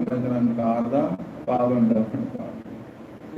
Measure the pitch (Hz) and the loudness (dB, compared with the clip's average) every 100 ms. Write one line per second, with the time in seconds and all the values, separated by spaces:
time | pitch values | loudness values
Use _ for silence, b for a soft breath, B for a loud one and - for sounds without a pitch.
0 | 120 127 123 123 117 117 113 117 117 139 | -2 0 0 2 2 2 2 2 2 2
1 | 156 175 - - - 120 123 123 113 110 | 2 -2 -8 -8 0 2 4 4 6 4
2 | - 135 - 120 113 - - - - - | 2 -2 -4 -6 -10 -10 -14 -14 -16 -16
3 | - - - | -18 -16 -6